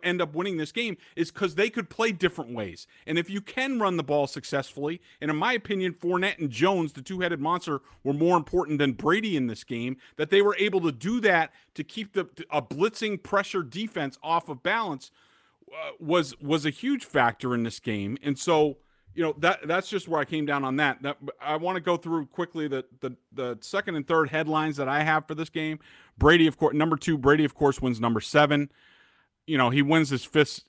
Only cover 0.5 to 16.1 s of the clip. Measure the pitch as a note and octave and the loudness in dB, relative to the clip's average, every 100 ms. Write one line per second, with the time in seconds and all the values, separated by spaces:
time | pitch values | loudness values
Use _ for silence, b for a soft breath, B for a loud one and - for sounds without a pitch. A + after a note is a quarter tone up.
0.5 | F3 D3+ - A#3 F3 b b E3 - G3 | -4 -4 -4 -4 -6 b b -4 -2 -4
1.5 | D3+ A3+ A#3 F#3+ - A3+ F3+ F3 - A#2+ | 0 -2 -2 -6 -2 -2 2 -2 -2 -8
2.5 | A#2+ G2+ E2 - b b D#3+ E3+ G3+ G3+ | -6 -8 -10 -18 b b -4 -2 -6 -8
3.5 | - C4+ B3+ G#3 F3 C#3+ D3 C#3 - - | -6 -2 0 0 0 0 0 0 -4 -6
4.5 | C#3+ C3+ - C#3+ F3 b b D3 D3+ G#3 | -6 -6 -6 -6 -8 b b -4 0 0
5.5 | B3 - G3+ F#3 E3+ E3+ F3+ G3 F3+ D3+ | -2 -2 -2 -2 -2 -2 0 0 -2 -4
6.5 | A2 F3 F#3+ D#3+ C#3 B2+ F#3 F3+ E3 D3 | 0 2 2 -2 -6 -10 -4 -2 -2 -2
7.5 | F3 - C#3+ _ b C3+ C#3+ E3 F3+ D3+ | -2 -2 -6 _ b -4 2 4 4 2
8.5 | F3+ D3+ D3+ C#3+ A2+ D3 F#3+ A3 D#3+ B2+ | -2 0 2 0 2 2 2 2 0 0
9.5 | G#2+ - A#2+ A#2+ C3 b - D3+ G3 G3+ | -4 -8 -6 -6 -8 b -6 2 4 4
10.5 | F#3 G#3 F#3+ E3 B2+ D#3 A#3+ G#3 E3+ D#3+ | 4 2 2 0 -2 -4 0 4 4 2
11.5 | b b - D3+ - G#3 G3 D#3+ - D#3 | b b -12 -10 -10 -6 -4 -6 -8 -4
12.5 | D3+ A#2+ C#3 G#3 A3 A3 G3+ - G3+ F#3+ | -4 -2 -2 -2 -2 -4 -6 -2 -2 0
13.5 | G3 C#3+ D3 A3 F#3 C#3 - D3+ E3 - | -4 -6 -6 -6 -4 -6 -6 -2 -2 -2
14.5 | C3+ F3 A3 G#3+ C#3 - b b b b | -6 -2 -2 -4 -8 -12 b b b b
15.5 | b - D3+ D#3 - D#3 | b -20 -12 -12 -8 0